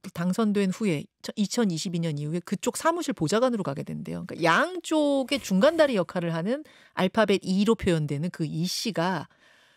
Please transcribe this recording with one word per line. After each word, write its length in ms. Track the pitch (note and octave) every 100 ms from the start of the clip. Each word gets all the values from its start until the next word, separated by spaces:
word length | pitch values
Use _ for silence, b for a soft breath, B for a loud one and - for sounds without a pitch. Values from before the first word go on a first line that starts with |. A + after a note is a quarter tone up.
| F#3+
당선된 580 | - F3 F#3 G#3+ G3+ F#3+
후에 320 | F3 G#3+ D3 - _
저-, 120 | - G#3
이천이십이 640 | G3+ - G#3+ D#3+ F3+ E3+
년 180 | E3 D3
이후에 220 | D3 E3+
그쪽 380 | - G3 - -
사무실 360 | D#4+ F4 D4+
보좌관으로 500 | A#3 D#3 G#3 B3+ A#3
가게 200 | D#3+ D3
된대요. 400 | D3 D3+ D#3+ E3+ F3
그러니까 180 | -
양쪽의 960 | E3 F3 D#4 F#4 - D#4 D4 C#4 B3 C#4
중간다리 540 | - F#3+ C4 E4 D4 A3
역할을 380 | E3 F#3 E3+
하는 300 | E3 F3+ C#4 D4+ b b
알파벳 480 | - F#3 - G#3 G3
E로 320 | - F#3+ G#3 A3+
표현되는 540 | G#3 E3 D3 C#3+ F3
그 160 | - D3+
이 200 | D#3+ F3+
씨가 640 | - A#3 E3 E3+ F3+ - b b b b